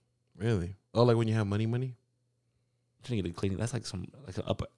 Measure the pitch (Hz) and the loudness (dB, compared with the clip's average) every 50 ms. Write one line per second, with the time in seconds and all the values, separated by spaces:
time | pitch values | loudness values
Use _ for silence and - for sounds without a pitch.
0 | _ _ _ _ _ _ _ - 101 117 113 92 87 90 95 - _ _ - 110 | _ _ _ _ _ _ _ -4 0 0 2 2 0 -4 -6 -12 _ _ 2 4
1 | 120 123 113 113 117 110 110 110 107 98 101 104 113 113 120 123 131 131 123 - | 6 6 6 4 4 2 2 2 2 2 0 0 0 0 0 -2 -4 -6 -8 -12
2 | _ _ _ _ _ _ _ _ _ _ _ _ _ _ _ _ _ _ _ _ | _ _ _ _ _ _ _ _ _ _ _ _ _ _ _ _ _ _ _ _
3 | - - 120 104 90 87 85 - - 98 95 - 113 120 - - - - - 90 | -8 -4 -2 -2 -2 -2 -2 -2 -2 0 0 0 -2 -2 -2 -4 -6 -6 -8 -8
4 | 90 - - - - - 95 107 - - - - - - - | -8 -10 -14 -16 -16 -10 -8 -8 -4 -2 -4 -4 -4 -10 -2